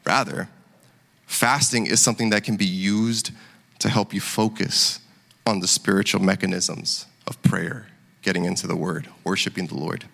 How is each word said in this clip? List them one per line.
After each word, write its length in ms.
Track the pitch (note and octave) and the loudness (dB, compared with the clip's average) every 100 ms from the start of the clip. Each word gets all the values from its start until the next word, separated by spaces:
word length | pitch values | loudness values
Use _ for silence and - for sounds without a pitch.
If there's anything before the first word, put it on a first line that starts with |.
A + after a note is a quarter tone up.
| - | 2
Rather, 440 | G2 - - - - _ _ _ _ _ _ - | 2 0 -6 -8 -14 _ _ _ _ _ _ -8
fasting 600 | - A#2+ C#3+ C#3+ B2 G2+ | 0 2 4 2 0 2
is 160 | G#2+ | 4
something 300 | - A2 A2+ | 2 2 2
that 120 | G#2+ | 2
can 140 | G2+ G2+ | 0 0
be 80 | G2 | 0
used 640 | F#2 G2 G#2 A2+ A2+ - - - - _ _ | 0 0 2 2 0 -6 -12 -20 -20 _ _
to 80 | G2+ | 0
help 240 | A2+ G2+ | 0 0
you 80 | G2 | -4
focus 800 | - - A2 A2 - - - - _ _ _ _ - | -4 0 0 0 -2 2 0 -2 _ _ _ _ -2
on 120 | G2+ | 0
the 80 | F2+ | 0
spiritual 540 | - - G2 F#2+ G2 | 0 2 2 2 2
mechanisms 840 | F#2+ G2 F#2+ F#2 F#2 - E2+ - - _ - | 2 2 0 -2 -4 -4 -6 -6 -8 _ -12
of 140 | - | 0
prayer, 460 | - - E2+ A2+ G#2 - _ _ | 0 2 -2 -8 -16 -20 _ _
getting 240 | - F#2 F2 | -2 0 -2
into 220 | F2+ F2 | -2 -2
the 80 | E2+ | -2
Word, 320 | E2+ E2 - - | -2 -6 -10 -8
worshiping 440 | - G2 - - F2 | -4 -2 -2 -4 -6
the 80 | - | -6
Lord. 300 | D2+ F2 - | -6 -8 -12